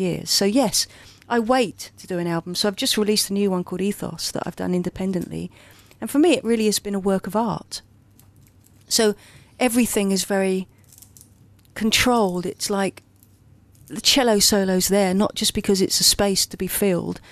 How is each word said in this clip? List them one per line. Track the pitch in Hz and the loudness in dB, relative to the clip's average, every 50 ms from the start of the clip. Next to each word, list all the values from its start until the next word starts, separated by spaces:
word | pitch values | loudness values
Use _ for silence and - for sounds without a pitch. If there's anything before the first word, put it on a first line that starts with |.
| 190 | -4
years. | 180 160 - - - | -4 -4 -4 -4 -2
So | - - 196 | 0 0 2
yes, | 202 208 277 262 208 - - - - - - - - - - _ - | 2 2 2 2 2 2 -2 -2 -4 -6 -20 -20 -20 -20 -18 _ -4
I | 240 240 | -2 0
wait | 226 214 254 262 247 170 - - - - _ - | 2 2 2 2 2 0 -4 -10 -16 -18 _ -18
to | - - | -12 -8
do | 185 175 | -6 -4
an | 175 170 | -2 -2
album. | 170 165 - 180 180 | -2 -4 -4 -6 -6
So | - - 208 | -2 -2 -2
I've | 196 - | -2 -2
just | - - - 214 | -2 -2 0 0
released | 208 202 214 202 - - | 2 2 2 0 0 -2
a | 202 | 0
new | 202 202 196 | 0 0 2
one | 185 180 180 | 0 0 -2
called | - 185 180 | -4 -4 -4
Ethos | 190 202 202 - - - 165 165 - - | -2 -2 -2 -4 -6 -8 -8 -8 -8 -8
that | - - - - | -6 -6 -6 -6
I've | - | -6
done | - 185 180 180 | -6 -4 -2 -2
independently. | 180 175 180 - - 190 190 190 175 - - - 165 170 180 - - - - - - - - - - | -2 -2 -4 -6 -6 -6 -4 -4 -4 -6 -6 -8 -10 -10 -10 -12 -18 -20 -20 -20 -20 -20 -20 -18 -12
And | - 226 | -10 -4
for | - 277 | 0 2
me, | 311 359 285 | 4 4 4
it | - - | 2 2
really | 226 233 220 220 | 0 0 0 2
has | 214 202 - | 0 0 -2
been | - 208 202 | -4 -6 -6
a | 196 | -4
work | 185 202 190 190 - 190 | -2 0 -2 -2 -2 -4
of | 175 | -4
art. | 214 240 220 170 - - - - - - _ _ _ _ _ _ _ - _ _ - - - _ _ _ _ _ _ _ - | -2 -2 -2 -4 -6 -8 -10 -16 -16 -16 _ _ _ _ _ _ _ -20 _ _ -20 -20 -20 _ _ _ _ _ _ _ -4
So | - - 226 214 202 - - - - - - _ _ - | 0 2 2 2 0 -2 -6 -20 -20 -20 -20 _ _ -2
everything | 254 247 220 247 233 - - 220 202 196 | 0 0 2 2 2 2 2 0 0 0
is | 196 185 185 | 0 0 0
very | - 208 196 190 190 190 185 185 - - _ _ _ - - - - - - - _ _ _ - - _ _ _ _ - | 0 0 0 0 0 0 -2 -4 -6 -12 _ _ _ -20 -20 -20 -20 -20 -20 -20 _ _ _ -20 -20 _ _ _ _ -8
controlled. | - 208 220 - - - 247 247 233 214 185 175 180 175 | -4 -2 0 2 2 4 4 4 4 2 2 0 -2 -4
It's | 180 - - - - | -6 -8 -6 -6 -4
like | 208 196 196 190 - - - _ _ _ _ _ _ _ _ _ - _ _ _ _ - - - | -2 -2 -2 -2 -4 -8 -16 _ _ _ _ _ _ _ _ _ -20 _ _ _ _ -20 -20 -16
the | - - | -10 -4
cello | - - - 285 254 233 214 202 | 0 2 4 4 4 4 4 4
solo's | - - 220 202 196 190 185 185 - - | 4 4 4 4 4 4 2 2 2 2
there, | 190 202 196 185 185 | 4 4 4 4 2
not | 190 208 196 - | 2 2 0 0
just | - 220 - - | -2 -4 -2 -2
because | 220 - - 196 185 | -2 0 2 2 2
it's | 190 - - - | 2 2 0 2
a | - | 2
space | - - - 202 202 190 - - - | 2 2 2 2 0 2 0 -2 -4
to | - - | -4 -6
be | 190 180 | -6 -4
filled, | - - 208 202 180 170 165 165 175 - - - | -4 -2 0 0 0 0 -2 -6 -8 -10 -12 -20